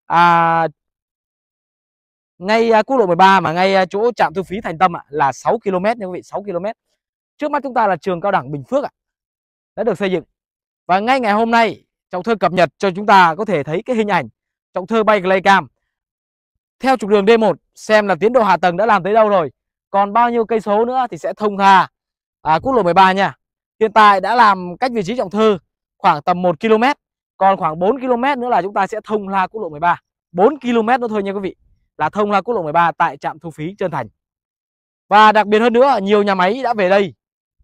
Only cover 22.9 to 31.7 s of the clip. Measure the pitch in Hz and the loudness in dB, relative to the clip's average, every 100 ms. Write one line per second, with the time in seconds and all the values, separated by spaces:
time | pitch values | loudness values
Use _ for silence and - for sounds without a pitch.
22.9 | 175 190 190 175 - _ _ _ - 220 | 4 4 2 -2 -6 _ _ _ -4 0
23.9 | 220 208 196 190 247 214 190 175 170 262 | 4 4 4 2 2 2 2 -4 -6 -6
24.9 | 226 175 247 190 208 220 190 _ _ _ | -4 -6 -6 -6 0 0 0 _ _ _
25.9 | _ 190 151 185 180 180 160 226 220 254 | _ 0 0 -2 -2 -2 0 0 2 0
26.9 | 294 _ _ _ - 190 190 165 165 190 | -2 _ _ _ -2 0 0 -2 -2 -2
27.9 | 262 254 233 269 269 247 208 185 202 190 | -2 -2 -2 -2 -4 -2 -2 -2 -4 -4
28.9 | 214 208 214 190 196 185 220 175 147 170 | -6 -8 -8 -4 -4 -4 -6 -12 -4 -2
29.9 | 165 _ _ _ 170 220 294 240 233 214 | -2 _ _ _ 0 2 2 -2 0 0
30.9 | 254 240 214 196 196 190 - _ | -2 -2 -4 -6 -6 -8 -12 _